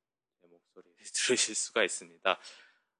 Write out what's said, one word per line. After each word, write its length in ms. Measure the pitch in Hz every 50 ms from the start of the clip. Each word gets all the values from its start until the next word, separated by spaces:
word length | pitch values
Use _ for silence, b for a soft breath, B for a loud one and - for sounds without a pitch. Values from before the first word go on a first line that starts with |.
| _ _ _ _ _ _ _ _
제 60 | 90 87
목소리를 480 | 87 87 _ _ _ 95 - 87 85 _
<laughs> 140 | - - -
들으실 420 | - - - 123 113 - - 107
수가 280 | - - - - 117 104
있습니다. 540 | 85 - - 92 85 85 82 - 95 90 - b b b b b b b b b b b _